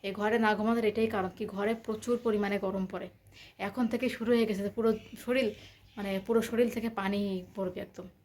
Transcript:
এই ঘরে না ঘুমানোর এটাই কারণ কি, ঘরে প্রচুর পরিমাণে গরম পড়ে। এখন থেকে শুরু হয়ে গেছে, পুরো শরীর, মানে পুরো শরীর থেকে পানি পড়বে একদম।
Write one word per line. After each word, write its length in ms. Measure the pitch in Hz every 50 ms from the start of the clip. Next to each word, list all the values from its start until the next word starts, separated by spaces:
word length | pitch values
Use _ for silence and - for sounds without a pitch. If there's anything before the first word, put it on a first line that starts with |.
| -
এই 60 | 196 190 202
ঘরে 160 | 202 214 220 233 226
না 60 | 214 214 196
ঘুমানোর 260 | 214 226 233 233 220 214
এটাই 180 | 208 226 226 220 226
কারণ 160 | 202 185 185 180
কি, 80 | - 220 196 196
ঘরে 160 | 190 202 214 226 226 -
প্রচুর 280 | - 220 214 - 240 240 233 240
পরিমাণে 320 | 233 214 208 208 196 202 202 202
গরম 180 | 190 190 190 190 185 -
পড়ে। 160 | 185 180 185 - - _ - - - - - - - 190 202
এখন 160 | 196 254 247 220 -
থেকে 140 | 240 254 247 247
শুরু 140 | - 226 220 247
হয়ে 120 | 233 226 214
গেছে, 140 | 208 190 202 202 -
পুরো 140 | - 220 226 214 220 - - - - -
শরীর, 240 | - 247 262 247 214 - - - - - - - - -
মানে 140 | 226 202 196 196 190 196
পুরো 140 | - 226 226 220 -
শরীর 180 | 233 226 247 233 220
থেকে 120 | 226 214 226 226 -
পানি 200 | 196 190 202 202 202 202 190 185 180 - -
পড়বে 240 | - 190 180 180 185 -
একদম। 200 | - - - 185 190 - _